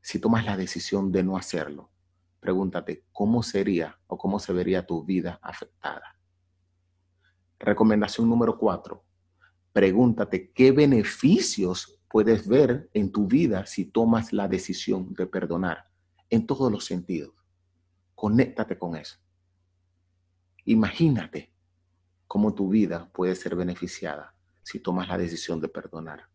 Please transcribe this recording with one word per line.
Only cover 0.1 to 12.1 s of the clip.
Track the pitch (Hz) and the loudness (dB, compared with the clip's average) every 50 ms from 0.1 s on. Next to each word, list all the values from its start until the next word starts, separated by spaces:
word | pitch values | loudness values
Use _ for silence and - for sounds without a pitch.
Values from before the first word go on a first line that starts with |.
| - 92 | -8 -2
tomas | - 110 117 117 110 | 0 2 2 2 0
la | 113 101 | -2 -4
decisión | 95 92 - - 87 - - 98 101 98 95 | -4 -4 -6 -8 -10 -6 -4 -2 -2 -2 0
de | 90 95 92 | 0 0 0
no | 92 95 | 0 -2
hacerlo, | 92 - - - 82 73 71 73 76 - _ _ _ _ _ _ _ _ _ _ _ | -4 -6 -6 -6 -6 -6 -8 -12 -18 -20 _ _ _ _ _ _ _ _ _ _ _
pregúntate, | - - 92 92 98 92 - 87 - - 80 - _ _ | -4 -2 0 0 -2 -2 -4 -6 -8 -8 -12 -12 _ _
¿cómo | _ - 104 107 117 117 107 | _ -2 0 2 2 0 -2
sería | - - 98 98 104 95 85 80 76 - _ _ | -2 -2 0 0 2 0 0 -2 -6 -10 _ _
o | _ - | _ -12
cómo | - - 95 101 101 | -6 -4 -4 -4 -4
se | - - 90 | -4 -4 -2
vería | 90 90 90 95 92 90 | -2 0 0 -2 -2 -2
tu | - 85 82 78 | -4 -6 -6 -2
vida | 87 95 90 82 87 82 - - | -2 -2 -2 -2 -4 -10 -10 -14
afectada? | 80 80 - - _ _ _ - 73 73 - - - _ _ _ _ _ _ _ _ _ _ _ _ _ _ _ _ _ _ _ _ _ _ _ _ _ _ _ _ _ _ | -16 -14 -14 -16 _ _ _ -10 -10 -10 -10 -16 -20 _ _ _ _ _ _ _ _ _ _ _ _ _ _ _ _ _ _ _ _ _ _ _ _ _ _ _ _ _ _
Recomendación | - 107 104 - 113 110 107 107 104 104 - - 117 | -2 -2 2 4 4 4 6 4 2 -2 0 0 2
número | 113 117 120 117 113 113 | 2 4 4 2 2 2
cuatro, | - 110 104 87 85 - - - - _ _ _ _ _ _ _ _ _ _ _ _ _ _ | 2 0 0 0 -2 -8 -14 -18 -18 _ _ _ _ _ _ _ _ _ _ _ _ _ _
pregúntate | _ 101 98 95 92 110 127 120 113 - 104 - - 92 - _ | _ 4 4 6 6 4 4 4 4 0 -2 -2 -2 -6 -6 _
qué | _ - 127 131 | _ 6 6 8
beneficios | 135 143 147 143 135 113 101 - - - - 143 196 381 - - - - 92 90 92 - - - _ _ _ | 8 8 6 6 6 4 2 0 -4 0 4 4 4 4 4 -2 -2 -2 -2 -2 -2 -6 -8 -14 _ _ _
puedes | _ | _